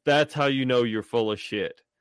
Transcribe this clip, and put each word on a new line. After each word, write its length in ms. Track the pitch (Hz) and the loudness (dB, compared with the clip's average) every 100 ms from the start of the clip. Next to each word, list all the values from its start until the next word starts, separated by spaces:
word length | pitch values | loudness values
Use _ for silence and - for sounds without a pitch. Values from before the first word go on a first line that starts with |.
| - | 0
That's 260 | 147 147 | 2 2
how 140 | 151 143 | 0 0
you 180 | 135 | 0
know 180 | 127 127 | 2 2
you're 200 | 120 110 | 2 -2
full 280 | 101 120 110 | -2 -2 0
of 80 | 107 | -4
shit. 440 | - 107 90 - _ _ | -6 -6 -6 -8 _ _